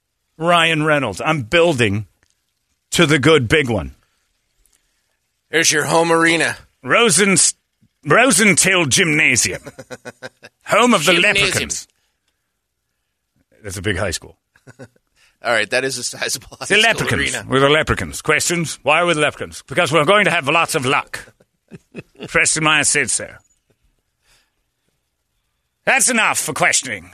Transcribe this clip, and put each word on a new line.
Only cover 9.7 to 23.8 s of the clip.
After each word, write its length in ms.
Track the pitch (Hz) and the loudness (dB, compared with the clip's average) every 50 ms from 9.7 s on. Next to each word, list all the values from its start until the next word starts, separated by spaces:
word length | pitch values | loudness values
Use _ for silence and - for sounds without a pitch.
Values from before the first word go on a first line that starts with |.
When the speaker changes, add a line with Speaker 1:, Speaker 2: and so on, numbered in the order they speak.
| - - 131 - 127 - - 123 - | -20 -20 -20 -18 -18 -18 -18 -18 -20
Speaker 2:
<laughs> 500 | _ - 123 _ _ - 117 _ _ _ | _ -18 -20 _ _ -20 -20 _ _ _
Speaker 1:
Home 280 | - - 196 226 247 233 | -2 0 2 2 4 2
of 100 | 190 151 | 2 2
the 80 | 160 180 | 2 2
Speaker 2:
Gymnasium. 340 | 160 180 208 202 196 202 | 2 2 0 0 0 0
Speaker 1:
Leprechauns. 420 | 196 - - 139 - - - - _ _ _ _ _ _ _ _ _ _ _ _ _ _ _ _ _ _ _ _ _ _ _ _ _ _ _ _ _ _ _ _ _ _ 58 - | 0 -2 -2 -4 -6 -8 -10 -12 _ _ _ _ _ _ _ _ _ _ _ _ _ _ _ _ _ _ _ _ _ _ _ _ _ _ _ _ _ _ _ _ _ _ _ -16
That's 140 | 104 87 | -14 -12
a 60 | 101 90 | -8 -4
big 140 | 104 101 82 | -4 -4 -2
high 120 | 107 95 82 | -4 -4 -6
school. 240 | - - 80 80 _ _ _ _ | -8 -10 -14 -20 _ _ _ _
Speaker 2:
<laughs> 220 | _ _ - - - 135 120 _ _ _ _ _ _ _ _ _ _ - | _ _ -20 -20 -20 -20 -20 _ _ _ _ _ _ _ _ _ _ -4
All 100 | 117 120 | 0 0
right, 160 | 110 107 98 | 0 0 0
that 140 | - 127 127 | 0 -2 -2
is 120 | 135 131 123 | -2 -4 -6
a 40 | 120 | -8
sizable 460 | - - - 123 117 - 135 - - | -10 -8 -6 -6 -6 -6 -8 -10 -14
high 160 | - - 135 | -16 -10 -4
Speaker 1:
The 80 | - 180 | 0 2
Speaker 2:
school 40 | 208 220 | 2 2
Speaker 1:
Leprechauns. 300 | 226 214 - 156 123 123 - 139 135 127 | 2 0 0 -2 -2 -2 -2 -2 -4 -4
Speaker 2:
arena. 120 | 123 101 107 | -6 -6 -2
Speaker 1:
We're 120 | 127 131 | 0 2
the 80 | 139 139 | 2 4
Leprechauns. 540 | 147 156 147 - 113 - 104 78 76 - - | 2 2 0 0 -2 -4 -4 -8 -10 -10 -4
Questions? 560 | - 156 147 - - 175 170 170 135 - - - | -2 -2 0 0 -2 -2 -2 -4 -6 -8 -6 -2
Why 180 | 127 147 160 | 0 2 2
are 60 | 175 | 2
we 80 | 175 170 | 2 0
the 60 | 156 | 0
Leprechauns? 420 | 151 139 - - 107 85 - - - | 0 -2 -2 -4 -12 -14 -14 -18 -16
Because 260 | - 139 147 175 170 151 | -8 -2 -2 -2 2 2
we're 120 | 165 147 | 2 2
going 200 | 143 196 208 208 | 4 4 4 4
to 40 | 175 | 2
have 180 | 160 175 151 127 | 0 -2 -2 0
lots 260 | 156 165 165 156 - | 0 0 0 0 -2
of 100 | 156 135 | -2 -2
luck. 460 | 127 143 135 - - - - - - - _ _ _ _ _ _ _ - - | 0 -2 -2 -2 -6 -12 -18 -18 -18 -20 _ _ _ _ _ _ _ -20 -20
Speaker 2:
<laughs> 500 | _ _ - 247 - _ _ - - 135 | _ _ -20 -20 -20 _ _ -20 -12 -4
Speaker 1:
Preston 360 | - 170 160 151 - 160 156 | -2 0 0 0 0 -2 0
Meyer 200 | 156 156 151 143 | 0 2 2 0
said 260 | - - 147 139 107 | 0 0 -2 -2 -2
so. 200 | - - 104 - - - _ _ _ _ _ _ _ _ | -4 -6 -8 -10 -16 -20 _ _ _ _ _ _ _ _